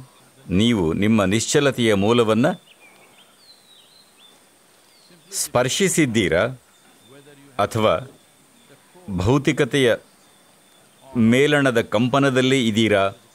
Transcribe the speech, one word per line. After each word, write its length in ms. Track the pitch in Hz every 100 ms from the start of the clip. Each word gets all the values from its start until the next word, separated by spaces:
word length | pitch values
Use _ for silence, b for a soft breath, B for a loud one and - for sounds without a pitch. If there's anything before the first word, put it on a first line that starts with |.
| 131 _ _ _ -
ನೀವು 440 | 92 117 110 80
ನಿಮ್ಮ 300 | 87 104 110
ನಿಶ್ಚಲತೆಯ 680 | 95 107 - 151 143 127 113
ಮೂಲವನ್ನ 520 | 101 101 120 110 110 151 180 _ _ - _ _ _ _ _ _ - _ - _ - _ _ - _ _ _ _ _ _ _ _ 175 160
ಸ್ಪರ್ಶಿಸಿದ್ದೀರಾ 1080 | 196 - 123 127 - 190 175 143 110 87 82 113 131 _ _ _ _ _ 139 139 143 - -
ಅಥವಾ 520 | 101 113 107 82 127 - _ _ _ _ _ 139 _ - -
ಭೌತಿಕತೆಯ 840 | 90 92 143 147 156 120 147 123 104 - _ _ _ _ _ _ _ _ _ - 123
ಮೇಲಣದ 640 | 113 123 147 147 135 117
ಕಂಪನದಲ್ಲಿ 840 | 95 104 123 139 139 127 127 135 113
ಇದ್ದೀರಾ 440 | 107 110 101 98 101 _